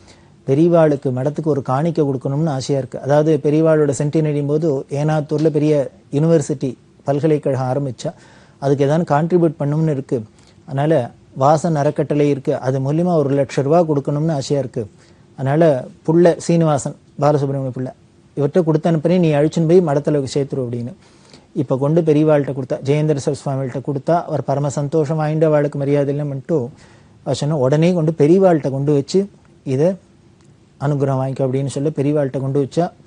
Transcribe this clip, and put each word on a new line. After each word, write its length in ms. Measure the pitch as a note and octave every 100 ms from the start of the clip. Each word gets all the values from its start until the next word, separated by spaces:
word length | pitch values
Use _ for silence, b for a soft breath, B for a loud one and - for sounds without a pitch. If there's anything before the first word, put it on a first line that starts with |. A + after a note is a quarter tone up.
| b b b b -
பெரியவாளுக்கு 560 | C3+ E3+ E3+ D#3 C#3
மடத்துக்கு 400 | C#3 B2+ C#3 D3
ஒரு 180 | D#3 C#3
காணிக்கை 440 | - C3 E3 E3 C#3+
கொடுக்கணும்னு 440 | C3+ C#3 C#3 E3
ஆசையா 300 | C3+ B2 C#3
இருக்கு. 220 | B2+ -
அதாவது 380 | B2+ D3 D#3 D3+
பெரியவாளோட 500 | D3+ D3+ D#3+ D#3 C#3+ C3
சென்டினரியும் 480 | D3 D#3+ D#3 D3 C#3+
போது 400 | D3+ E3 C3+ -
ஏனாத்தூர்ல 600 | C#3 D3+ D#3 D3 D3 D#3
பெரிய 400 | D3 D3+ D3 B2+ - _
university 640 | C#3 D#3+ E3 C#3+ C#3+ C3+ A#2 _ _
பல்கலைக்கழகம் 640 | - C#3+ D#3 D3+ C#3+ C3 B2+
ஆரம்பிச்சா, 460 | C3+ C#3 A#2 - - B B B B
அதுக்கு 260 | C#3 C#3 C#3
ஏதாவது 300 | D#3+ E3+ D3
contribute 380 | E3 F3 E3+ D3
பண்ணணும்னு 300 | C#3+ D3+ D#3+
இருக்கு. 340 | C#3 C3 C3 G#2+ b b b -
அதனால 460 | C3+ D3+ D#3 A#2 - _ -
வாசன் 340 | C3+ D#3 F3
அறக்கட்டளை 560 | D#3 C#3+ D3 C#3+ D3 D3
இருக்கு, 300 | C3+ D3+ B2+
அது 200 | B2 C3+
மூலியமா 260 | C3+ D#3 F3+
ஒரு 300 | E3 C#3 C#3
லட்ச 260 | C3 -
ரூபா 220 | C#3 E3+
கொடுக்கணும்னு 480 | D#3+ C#3+ C#3+ D3 E3
ஆசையா 300 | D3 B2+ C#3+
இருக்கு. 260 | B2+ C3 G2+ - b b b -
அதனால 500 | C3 D3+ E3 C3 - - -
புள்ள 300 | E3 F3 D#3
சீனிவாசன், 580 | - E3+ D#3+ C#3+ D3 - _ -
பாலசுப்ரமணிய 520 | D3 D3 C#3 C#3 C3+ B2
புள்ள, 140 | C3 - _ _ _ -
இவர்கிட்ட 260 | C#3 F#3+
கொடுத்து 280 | D#3+ D#3 F3
அனுப்புறேன், 280 | D#3+ E3 F3+
நீ 140 | E3
அழிச்சுன்னு 340 | C#3+ D#3 E3 D#3+
போய் 140 | F3+
மடத்துல 420 | E3 C#3+ C#3+ D3 C3
சேர்த்துரு 0 |
அப்படின்னு. 600 | D3 C#3 C3+ A#2+ A#2+ A#2+ F#3 B B B B B
இப்ப 240 | - C3+ C3
கொண்டு 240 | C#3+ E3
பெரியவாள்கிட்ட 400 | D#3+ D3 D#3 D3
கொடுத்தா, 280 | C#3 C3+ B2+
ஜெயேந்திர 480 | C#3+ C3 D3+ D3+ C#3+ D3+
சரஸ்வாமிகள்கிட்ட 560 | C3+ D3 C3+ C3+ C3+ B2
கொடுத்தா, 380 | C#3 - E3+
அவர் 200 | - D3
பரம 260 | C3+ C#3 C#3+
சந்தோஷம் 500 | D3 C#3+ D#3+ C#3+ D#3+
வாங்கிட்டு 240 | D3+ D#3
அவளுக்கு 340 | D#3+ D3+ D3 C#3+
மரியாதை 300 | C#3 C#3+ C#3
எல்லாம் 200 | C#3+ D3
பண்ணிட்டு 420 | C3+ - D#3+ A#2+ - b b b b
அவர் 120 | - C3
சொன்ன, 220 | C#3+ D#3
"உடனே 360 | B2+ D3+ E3
கொண்டு 200 | F3+ D#3 D#3
பெரியவாள்கிட்ட 520 | D3 F#3 F#3+ D#3+ C#3
கொண்டு 240 | C3+ C#3
வச்சு 360 | C#3+ C#3 F#3 G3+ - _ _
இதை 320 | - C3 E3+ F#3+ _ _ _ _ - _ _ _
அனுகிரகம் 400 | C#3 C#3+ C#3 C3
வாங்கிக்க" 200 | C3 C3+
அப்படின்னு 260 | C3+ C3+ C#3
சொல்லி 240 | C#3+ D3
பெரியவாள்கிட்ட 500 | D3+ C#3+ D3+ C#3 C3+
கொண்டு 240 | C3+ C#3+
வச்சா, 280 | C3+ - F3 -